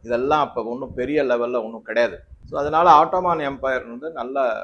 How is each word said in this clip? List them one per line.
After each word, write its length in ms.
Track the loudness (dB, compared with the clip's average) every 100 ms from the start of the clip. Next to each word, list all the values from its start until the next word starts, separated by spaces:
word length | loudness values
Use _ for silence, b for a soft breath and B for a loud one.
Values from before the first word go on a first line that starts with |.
இதெல்லாம் 440 | -2 -2 2 2 0
அப்ப 180 | -2 -6
ஒண்ணும் 300 | -8 -10 -8
பெரிய 280 | -2 0
லெவல்ல 400 | 0 0 0 -2
ஒண்ணும் 240 | -4 -10 -4
கிடையாது. 320 | 0 0 -2 -20 -20 -10
So 100 | -6
அதனால 280 | -2 2 8
ஆட்டோமான் 520 | 8 8 2 0 0 -2
எம்பையர் 400 | -4 -4 -4 -6
வந்து 240 | -12 -12
நல்லா 340 | -10 -6 -2 0 -2